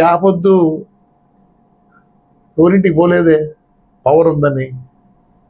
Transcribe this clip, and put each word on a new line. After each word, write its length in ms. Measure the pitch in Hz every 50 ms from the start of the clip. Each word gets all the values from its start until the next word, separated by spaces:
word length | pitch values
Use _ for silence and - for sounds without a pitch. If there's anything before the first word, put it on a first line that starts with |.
| 165
యాపొద్దు 520 | 170 175 170 180 196 185 170 170 196 190 190 175 156 156 156 - - _ _ _ _ _ _ _ _ _ _ _ _ _ _ _ _ _ _ _ _ _ _ _ _ _ _ _ _ _ _ _ _ _ -
ఎవరింటికి 360 | 160 180 196 196 190 190 160 151
పోలేదే 380 | 170 175 175 175 170 165 160 151 156 151 151 _ _ _ _ _ _ _ _ _ _
పవర్ 220 | 127 143 160 165 165 156
ఉందని? 340 | 151 143 147 135 131 131 131 131 131 - - _ _ _ _ _ _ _ _ _ _ _ _